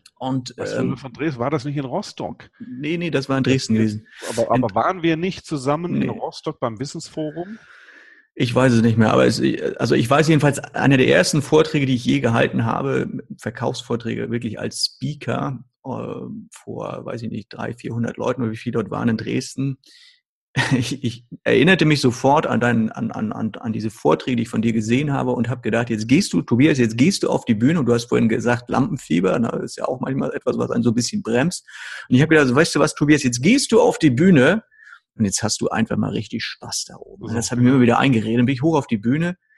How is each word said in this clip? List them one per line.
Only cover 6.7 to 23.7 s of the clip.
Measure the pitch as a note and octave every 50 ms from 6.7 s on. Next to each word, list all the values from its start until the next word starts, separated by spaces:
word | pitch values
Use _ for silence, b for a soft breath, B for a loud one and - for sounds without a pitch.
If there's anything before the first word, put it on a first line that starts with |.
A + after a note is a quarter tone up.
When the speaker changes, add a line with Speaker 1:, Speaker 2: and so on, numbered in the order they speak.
| A2 G2+
Speaker 2:
Wissensforum? | C#3 C#3 - E3 - - - D#3 D#3 D3+ D3 E3 F3+ G3+ A3+ B B B B B B B B B B B B B B B _
Speaker 1:
Ich | - B2+ A#2+ A#2
weiß | B2+ C3 C3 A#2+
es | A2+
nicht | A2 A#2 A2
mehr, | A2+ A2 G#2+
aber | - C3 B2+
es, | B2 A2+ - C2 - - - - - - -
also | B2 A#2 -
ich | - B2 A#2
weiß | C#3 D3+ D#3 D#3
jedenfalls, | D#3+ C#3+ D3 C#3+ B2+ -
einer | - - - - A#2+ C3+ -
der | B2+ B2 B2+
ersten | C#3+ E3+ F3+ - - D3
Vorträge, | - - D#3 D#3 D#3 - - D3 C#3
die | C3+ C3
ich | A#2+ B2
je | C3 C#3 C#3+
gehalten | B2+ A#2 A2+ B2 C#3+ - - C3 A#2
habe, | A2+ - - C3+ C3+ C3 C3 B2+ - - B2+ - _ - -
Verkaufsvorträge, | - B2 A#2 - B2 C3+ C3 - - - A#2+ A2+ - A2+ A2+ A2+ A2+ A2
wirklich | A#2 A#2+ A#2+ A2 G#2 -
als | A2+ A2 - - -
Speaker, | - - _ C3 C#3+ D#3 C#3 - - B2 C3+ C#3+ C#3+ C3 - - _ _ _ _
äh, | - A#2 A2+ A#2 A2 - - - - - - - -
vor, | - - - A#2 A2+ A#2 G#2 G2 - - -
weiß | - B2 A#2
ich | A#2+ A2
nicht, | - A2 G2+ -
drei, | - - A2+ A#2+ A#2+
vierhundert | - - A#2 A#2 A#2 A#2 A2+ - -
Leuten | A2+ B2 B2+ C#3
oder | A#2+ A2
wie | A2
viele | A2 - A#2+ A2+
dort | A2+ G#2 F#2+
waren | - A2 A#2 A#2
in | A2+
Dresden. | A2 A2 G#2 A#2 C3 C3 - - - C#3 C#3 C3+ - b b b b b b b b b _ _ _ _ _ _
<laughs> | C3+ - - C#3
Ich, | B2+ B2+ - C#3+ B2+ -
ich | A#2 - - - _ - - _
erinnerte | A#2+ A#2+ A#2 C3+ F3+ F#3+ - F3
mich | D#3 D3+ C#3
sofort | - B2 A2+ - - C3+ C#3+ D#3+ - -
an | A#2+ A2+
dein, | A#2+ A#2+ A#2 A2+ A2 A2
an, | - C3+ A#2 A2
an, | - - A2 G#2+
an, | - A2+ A2 G#2 -
an | - - A#2